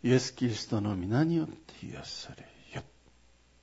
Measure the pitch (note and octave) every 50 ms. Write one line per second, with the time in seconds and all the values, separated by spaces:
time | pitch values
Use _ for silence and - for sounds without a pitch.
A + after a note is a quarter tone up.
0 | - B2 B2+ C3 B2+ - - - B2+ A#2+ A2 G2 - - A#2+ A2 G2+ G#2+ G#2 F#2
1 | F2 G2 A2 B2+ D#3+ E3 E3+ E3 D#3 D#3 - - - - - - - - - C3
2 | - - - - - - - - - - - - - - - - - - - -
3 | _ - _ _ - - - _ _ _ _ -